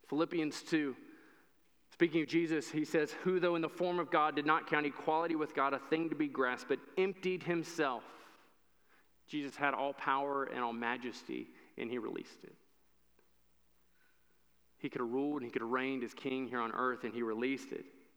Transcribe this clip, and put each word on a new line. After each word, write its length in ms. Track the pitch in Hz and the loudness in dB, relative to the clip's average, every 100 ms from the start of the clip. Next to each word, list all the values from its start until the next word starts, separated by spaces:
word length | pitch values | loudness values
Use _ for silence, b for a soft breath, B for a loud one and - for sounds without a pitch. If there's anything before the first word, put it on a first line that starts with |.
| - | -2
Philippians 560 | 147 165 175 151 - | 0 0 0 -2 -4
two, 320 | - 160 143 120 - B B B B B _ _ _ | 0 2 2 -4 -14 B B B B B _ _ _
speaking 300 | - 170 160 | 2 4 4
of 80 | 147 | 4
Jesus, 420 | 165 165 156 - | 2 4 0 0
he 140 | 156 | -2
says, 300 | 151 165 151 - | 2 2 2 0
"Who, 160 | 185 185 | 2 4
though 160 | 175 170 | 4 2
in 60 | |
the 60 | 160 | 0
form 300 | - 180 175 | 0 0 0
of 120 | 156 | 2
God, 260 | 165 151 147 | 4 4 2
did 100 | 147 | 4
not 220 | 160 - | 2 4
count 180 | 151 147 | 2 2
equality 480 | - - 156 170 | -2 2 2 2
with 200 | 160 147 | 0 -2
God 180 | - 139 | 2 2
a 40 | 135 | 0
thing 320 | - 160 165 | 0 0 0
to 40 | |
be 140 | 147 151 | 0 -2
grasped, 400 | 127 127 123 - | 2 0 0 -2
but 100 | 135 - - | -2 -2 0
emptied 460 | 190 190 185 180 | 0 2 -2 -2
himself." 640 | 170 170 156 - 143 120 - - - - - _ _ _ b b b _ - | 0 -2 -2 0 0 0 -8 -20 -20 -20 -20 _ _ _ b b b _ -8
Jesus 300 | 151 139 - | -6 -6 0
had 180 | 143 | 0
all 200 | 123 139 | 2 -2
power 500 | 143 - 135 143 139 | 0 2 2 2 0
and 160 | 131 127 | 0 -2
all 140 | 120 | -2
majesty, 800 | 117 120 123 123 107 - 123 - B B - | 0 -2 -2 -6 -10 -8 -8 -8 B B -8
and 120 | 120 | -6
he 80 | 123 | -4
released 460 | 107 50 - - | -4 -8 -10 -18
it. 100 | - - _ _ _ _ _ _ _ _ _ _ _ _ _ b b b b b _ _ _ _ | -20 -20 _ _ _ _ _ _ _ _ _ _ _ _ _ b b b b b _ _ _ _
He 120 | 143 | -6
could 100 | - | -4
have 100 | 120 | 0
ruled 320 | 131 143 147 | 0 0 -2
and 40 | 120 | -4
he 40 | |
could 120 | 123 | -4
have 80 | 113 | 0
reigned 340 | 127 131 135 | 0 0 -2
as 100 | 117 | -4
king 320 | - 135 131 127 | -6 -4 -4 -2
here 140 | 123 | -2
on 100 | 113 | -2
earth, 300 | - 127 117 | 0 0 0
and 120 | 120 | -4
he 80 | 113 | -2
released 500 | 117 110 127 135 - | -2 0 0 -2 -6
it. 140 | - - - - | -10 -10 -20 -20